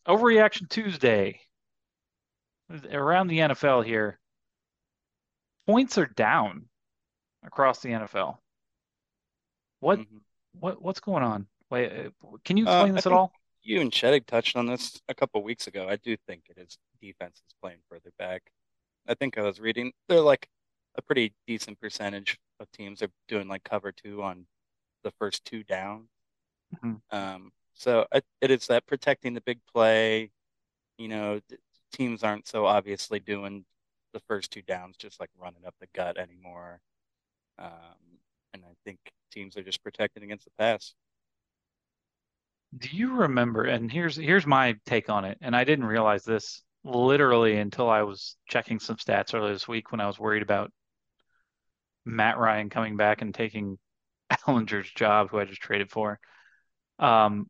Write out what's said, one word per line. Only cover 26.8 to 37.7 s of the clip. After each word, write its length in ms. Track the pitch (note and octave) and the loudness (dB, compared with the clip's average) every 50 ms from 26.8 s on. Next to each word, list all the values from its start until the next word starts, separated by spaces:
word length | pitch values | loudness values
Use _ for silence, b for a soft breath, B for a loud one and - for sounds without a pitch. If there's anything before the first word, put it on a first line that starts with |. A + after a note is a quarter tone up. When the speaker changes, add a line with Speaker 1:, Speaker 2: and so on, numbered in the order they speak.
| - A#2 A2 G#2+ - _ G#2+ G2+ | -10 -10 -10 -10 -12 _ -10 -8
Speaker 2:
Um, 340 | G2 F#2+ F#2+ F#2 F#2+ G2 _ _ _ _ _ | -8 -10 -12 -14 -18 -20 _ _ _ _ _
so 320 | _ - B2 A#2+ A2+ - - - | _ -2 2 2 2 2 2 0
I, 80 | C3+ - _ _ _ | -2 -2 _ _ _
it 100 | C#3 C3 | 2 2
is 160 | C3 A#2 - - | 2 2 2 0
that 180 | A#2+ A#2+ - | 0 0 0
protecting 480 | - C#3+ C3+ - D3 C3+ - - B2 A#2+ | -2 -6 -2 0 0 -2 0 -4 -8 -8
the 80 | A#2 | -8
big 180 | - - A#2+ A#2+ _ _ _ | -8 -8 -8 -8 _ _ _
play. 580 | A#2 A2 A2 A2 A2 A2 A2 A2 A2 A2 G#2 _ _ _ _ _ _ _ _ _ _ _ _ _ - | 4 4 6 6 4 4 2 0 -2 -4 -6 _ _ _ _ _ _ _ _ _ _ _ _ _ -16
You 100 | A2+ A2 | -12 -10
know, 320 | A2 G#2+ G#2 G#2 G#2 G#2 - _ | -8 -6 -4 -4 -6 -6 -8 _
th-, 120 | B2+ - _ _ _ _ _ _ - | -20 -20 _ _ _ _ _ _ -8
teams 300 | - C3 A#2+ A#2 G#2+ A#2 | -6 -6 -6 -4 -2 -2
aren't 240 | G#2+ G#2 G#2+ - - | -2 -2 -4 -8 -8
so 180 | - A2 G#2 | -2 0 2
obviously 540 | G2 G#2 G#2 F#2+ G2+ G2 - - - G#2+ G2+ | 4 4 2 2 -2 -6 -8 -8 -8 -8 -8
doing 440 | F#2+ G#2 G#2 G2+ G2+ G2 G2+ G2+ F#2 _ _ _ _ _ _ _ _ _ - | -6 -6 -8 -6 -6 -10 -12 -14 -16 _ _ _ _ _ _ _ _ _ -20
the 60 | G#2 | -18
first 300 | - - A2 G2 F#2 - | -10 -8 -8 -8 -8 -10
two 100 | - G#2+ F2+ | -14 -16 -10
downs, 340 | - F#2+ F2+ F2+ F#2 F#2+ _ | -10 -10 -10 -10 -14 -20 _
just, 220 | - G2+ - - | -20 -20 -16 -16
like, 100 | F2+ - _ F#2 | -18 -18 _ _
running 280 | F2+ F2+ F2 F2 F2 | -20 -20 -20 _ _
up 100 | F2+ - _ | -20 -20 _
the 80 | F#2 F2+ _ | -20 _ _
gut 220 | F#2 F2+ F2 F2 F2+ | -8 -8 -8 -8 -10
anymore. 640 | F2+ F2 F2 F2+ F#2 F2+ F2 F2 F2 F2 F2 F2 _ _ _ _ _ _ _ _ _ _ _ _ _ _ _ - | -12 -14 _ _ -20 -20 -20 -20 -20 -20 -20 -20 _ _ _ _ _ _ _ _ _ _ _ _ _ _ _ -20
Um, 100 | F#2 E2+ | -20 -20